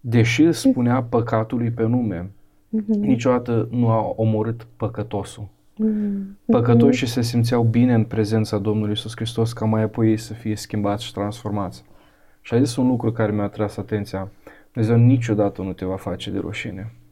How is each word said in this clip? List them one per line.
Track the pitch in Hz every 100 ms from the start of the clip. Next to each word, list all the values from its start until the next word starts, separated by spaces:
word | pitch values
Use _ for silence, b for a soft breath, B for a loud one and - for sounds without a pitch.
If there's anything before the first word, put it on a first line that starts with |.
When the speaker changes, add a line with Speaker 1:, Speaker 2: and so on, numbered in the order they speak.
Speaker 1:
Deși | 123 120 117 120
îl | 160
spunea | 160 269 254 120 127
păcatului | 123 120 113 113 110 123 117
pe | 117
nume, | 110 123 117 85 90 - _ _ _
Speaker 2:
Mhm. | 220 208
Speaker 1:
niciodată | 214 208 254 254 123 120 117 107
nu | 123 120
a | 113 104 -
omorât | 113 110 110 117 - _
păcătosul. | 107 - 104 104 95 - 101 _ _ _
Speaker 2:
Mm. | 220 214 208 196 196 - -
Speaker 1:
Păcătoșii | 127 117 117 120 - 127
Speaker 2:
Mhm. |
Speaker 1:
se | 127
simțeau | 117 120 117 123
bine | 117 113 123
în | 120
prezența | 110 110 104 110 107 107
Domnului | 101 107 104
Iisus | 104 113 -
Hristos, | 113 - 113
ca | -
mai | 110 110
apoi | 110 113 113
ei | 110
să | -
fie | 110 110 104
schimbați | - 107 104 104
și | -
transformați. | - 101 107 107 104 95 - - b b b b b
Și | -
a | 117
zis | 135 123
un | 127
lucru | 123 117
care | 113 107
mi-a | 104
atras | 101 - 104 -
atenția. | 98 107 101 95 107 B B B B
Dumnezeu | - 110 117
niciodată | 120 135 117 104 101 -
nu | 95
te | 90
va | 92 95
face | - 87 101
de | 95
rușine. | - 110 - 95 107 - _